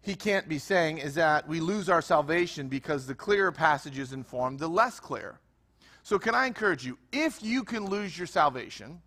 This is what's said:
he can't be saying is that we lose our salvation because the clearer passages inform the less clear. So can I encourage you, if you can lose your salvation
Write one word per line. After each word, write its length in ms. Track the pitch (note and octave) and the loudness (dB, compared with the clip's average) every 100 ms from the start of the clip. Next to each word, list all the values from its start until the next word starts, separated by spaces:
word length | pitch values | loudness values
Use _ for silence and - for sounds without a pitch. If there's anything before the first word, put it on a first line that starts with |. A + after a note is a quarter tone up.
he 140 | - G3 | -6 -4
can't 340 | G#3+ G3 - | 0 0 0
be 80 | D3+ | -6
saying 400 | - F#3+ E3 D#3 | 2 4 4 0
is 180 | C#3+ C#3 | -6 2
that 320 | D#3+ D3+ - | 4 4 2
we 120 | D#3+ | -4
lose 300 | E3 G#3 F3+ | 0 -2 4
our 120 | F3 | 2
salvation 680 | - E3 C#3+ E3+ F3 - C3+ | 4 2 4 2 0 -2 -6
because 380 | C3+ - D3 B2+ | -6 -2 -4 -4
the 100 | C3+ | -8
clearer 360 | - G3+ F#3+ | 0 2 2
passages 600 | D3+ D#3 C#3+ D3+ C3+ C3 | 4 2 2 -2 -8 -8
inform 460 | C3 B2+ C3 B2+ C3+ | -8 -8 -4 -2 -2
the 100 | D#3+ | -2
less 320 | F3 A#3+ - | 2 2 0
clear. 400 | - A#2+ - - _ _ _ _ _ - | -10 -10 -10 -16 _ _ _ _ _ -20
So 180 | - G3+ | -2 0
can 160 | G#3+ A#3 | 2 2
I 120 | C4 | 2
encourage 380 | A3+ G#3+ D#3 B2+ | 2 0 0 -4
you, 120 | B2 _ | -12 _
if 300 | - D#4 - | 0 0 -2
you 220 | G#3+ B3 | -2 -2
can 220 | G#3+ A#3 G3 | -2 -6 -4
lose 320 | G3+ G3+ D#3 | -4 -4 -6
your 100 | F3 | -4
salvation 760 | F#3+ D3+ B2+ A2+ - G#2+ E3+ | 4 2 2 -10 -12 -14 -16